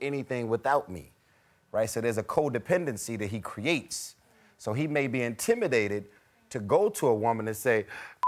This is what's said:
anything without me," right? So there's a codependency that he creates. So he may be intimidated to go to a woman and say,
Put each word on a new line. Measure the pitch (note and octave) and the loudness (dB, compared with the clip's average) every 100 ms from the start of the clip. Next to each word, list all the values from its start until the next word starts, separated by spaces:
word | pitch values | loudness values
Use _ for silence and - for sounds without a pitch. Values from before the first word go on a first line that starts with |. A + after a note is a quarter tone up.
anything | C#3 C#3 - B2+ A#2 | -4 -4 -4 -4 -2
without | A2+ C3+ C#3 - | 0 2 2 0
me," | F2+ - _ _ _ _ _ _ | -8 -14 _ _ _ _ _ _
right? | G2+ A2 | -2 -2
So | A2+ | 0
there's | A#2 A2 | 0 0
a | |
codependency | G#2 - D3 A#2+ - F3+ D#3+ G#2+ - A2+ | 0 0 2 0 0 0 0 -4 -6 -6
that | G2+ | -4
he | G#2+ | -6
creates. | - - B2 D#3+ - - - - _ _ _ _ | -8 -4 -2 -2 -2 -10 -10 -16 _ _ _ _
So | - | -4
he | A2+ D#3 | -2 0
may | D3 C3+ | 0 0
be | B2+ | 0
intimidated | A#2+ A2+ - A#3 F#3+ B2 G#2 G#2 G2+ _ _ _ - | -2 0 0 2 4 4 2 0 -6 _ _ _ -10
to | C3 | -8
go | G2+ D3+ G#3 | 2 4 4
to | G#3 C#3 | 2 2
a | A2 | 4
woman | A2+ A2+ G#2+ | 2 0 -2
and | G#2+ | -2
say, | C3 A2+ G2+ - - - | 2 2 2 -8 -14 -2